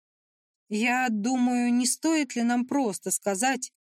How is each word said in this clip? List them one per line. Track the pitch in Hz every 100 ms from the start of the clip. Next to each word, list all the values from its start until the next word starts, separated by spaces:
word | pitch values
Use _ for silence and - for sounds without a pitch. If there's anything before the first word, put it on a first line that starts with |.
| _ _ _ _ _ _ -
«Я | 208 240 247 254
думаю, | 214 220 254 247 247 240
не | 240 247
стоит | - 320 311 277
ли | 240
нам | 233 247 247
просто | 277 240 180 190
сказать, | - 202 190 254 254 - _ _